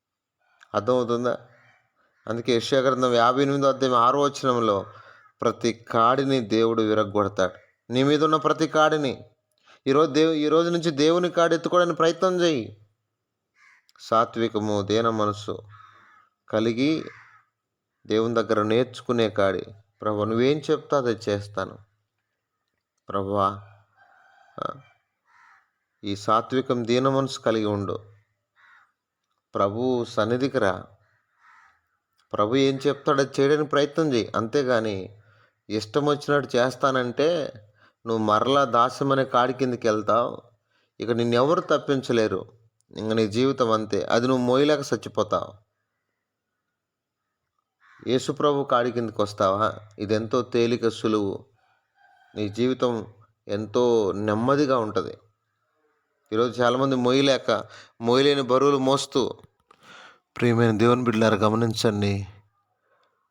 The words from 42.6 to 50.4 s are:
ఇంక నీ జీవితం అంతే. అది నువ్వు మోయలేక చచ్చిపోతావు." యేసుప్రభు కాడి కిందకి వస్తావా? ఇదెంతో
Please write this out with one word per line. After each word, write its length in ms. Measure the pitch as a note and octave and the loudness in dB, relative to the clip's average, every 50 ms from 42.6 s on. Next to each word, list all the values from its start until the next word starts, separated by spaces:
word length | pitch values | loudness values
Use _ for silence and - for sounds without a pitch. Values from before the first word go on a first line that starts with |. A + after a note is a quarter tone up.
| _ _ _ _ _ _ - | _ _ _ _ _ _ -12
ఇంక 160 | - G#2+ A2 | -8 -4 -2
నీ 160 | A2 A2+ A2 G2+ | 0 0 0 0
జీవితం 420 | G#2 A#2+ C3 C#3 C3+ C3+ B2 A2+ | 2 0 0 0 2 0 0 2
అంతే. 320 | A2 A2 G#2+ G2+ G#2 F#2 | 2 0 0 -2 -4 -4
అది 260 | - - - A#2 A#2+ C3 | 0 2 0 2 2 2
నువ్వు 160 | C3 B2+ B2 | 0 0 2
మోయలేక 360 | B2 B2+ C3+ D3 D3+ D3+ C#3+ | 2 2 2 4 2 2 0
చచ్చిపోతావు." 880 | C#3 - B2 G#2+ - G#2+ - A2 G2+ - F#2+ E2+ - D#2+ F#2 - _ _ _ _ _ _ _ _ _ _ _ _ _ _ _ _ _ _ _ _ _ _ _ _ _ _ _ _ _ _ _ _ _ _ _ _ _ _ _ _ _ _ _ _ _ _ _ - - A2 | 0 -4 -6 -6 -6 -8 -4 -4 -2 0 -2 -4 -4 -6 -14 -20 _ _ _ _ _ _ _ _ _ _ _ _ _ _ _ _ _ _ _ _ _ _ _ _ _ _ _ _ _ _ _ _ _ _ _ _ _ _ _ _ _ _ _ _ _ _ _ -12 -4 -2
యేసుప్రభు 560 | B2 B2+ - - C#3 - D3+ D3 C#3+ C#3 C3 | -2 -2 -2 -4 -4 0 0 0 2 0 0
కాడి 280 | - C3 A#2+ A#2+ B2 | 0 0 0 0 0
కిందకి 300 | A2 A#2+ A#2 G#2+ - - | -2 -4 -6 -4 -2 -4
వస్తావా? 520 | G#2 G#2 - - G2+ F#2+ G2 G#2 A2 F#2+ - - - - - - | -4 -4 0 0 0 0 2 0 0 -2 -4 -6 -18 -20 -12 -10
ఇదెంతో 440 | G#2 G2 A2 G#2+ A2+ G#2+ C3+ B2 | -4 -2 -2 -2 -2 -2 -2 -2